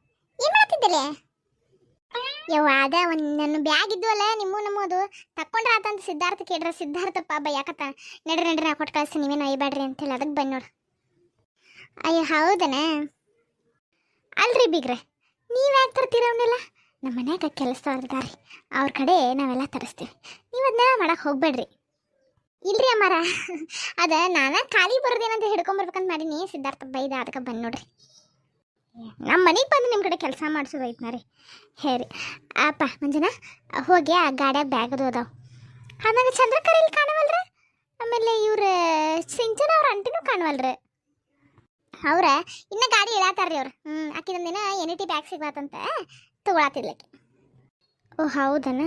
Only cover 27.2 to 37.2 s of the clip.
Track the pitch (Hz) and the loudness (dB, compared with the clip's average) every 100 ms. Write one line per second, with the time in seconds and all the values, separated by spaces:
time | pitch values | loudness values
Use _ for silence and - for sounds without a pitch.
27.2 | 240 269 247 226 233 233 - _ _ - | -6 -8 -8 -8 -6 -8 -12 _ _ -20
28.2 | _ _ _ _ _ _ _ 233 226 - | _ _ _ _ _ _ _ -20 -18 -10
29.2 | - 320 359 339 539 571 494 440 392 330 | 0 4 4 4 4 2 2 0 0 -2
30.2 | 311 262 302 302 277 294 254 233 233 240 | -4 -6 -4 -4 -4 -6 -8 -8 -10 -10
31.2 | - _ _ - _ - 294 247 - - | -12 _ _ -20 _ -8 -2 -2 -4 -10
32.2 | - - - - 302 294 277 - 285 285 | -12 -14 -6 2 2 2 -2 -2 -2 0
33.2 | 339 494 - - - - 262 359 285 349 | 0 -2 -12 -20 -10 -4 4 4 4 2
34.2 | 320 269 277 277 285 254 240 262 269 247 | 2 2 2 2 0 0 -2 -2 -2 -2
35.2 | 240 - - - - - - - 440 453 | -6 -10 -20 -20 -20 -20 -20 -4 2 4
36.2 | 508 508 508 523 659 659 640 605 587 622 | 4 4 4 4 4 6 6 4 2 2